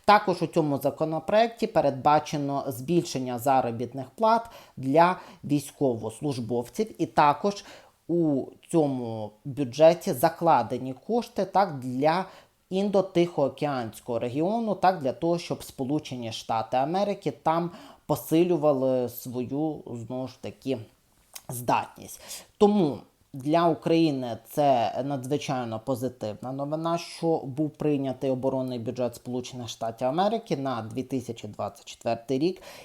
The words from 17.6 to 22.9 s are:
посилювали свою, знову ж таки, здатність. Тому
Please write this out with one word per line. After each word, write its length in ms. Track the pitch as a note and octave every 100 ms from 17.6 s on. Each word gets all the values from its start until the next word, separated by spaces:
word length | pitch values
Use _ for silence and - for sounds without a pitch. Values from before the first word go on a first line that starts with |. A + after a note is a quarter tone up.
| F3 - - - -
посилювали 1040 | C#3+ - D#3+ F3 E3+ D3+ C3+ C3 B2+ A#2+
свою, 760 | - C3 A#2+ A#2+ C#3 D#3 D3 - A#2+ A#2
знову 200 | B2+ C3
ж 140 | -
таки, 360 | G#2+ - C3 B2 A2 _ _ _ _ - -
здатність. 960 | B2 A#2+ A#2+ - - F#2+ - - - - _
Тому 400 | G#3 G#3 D#3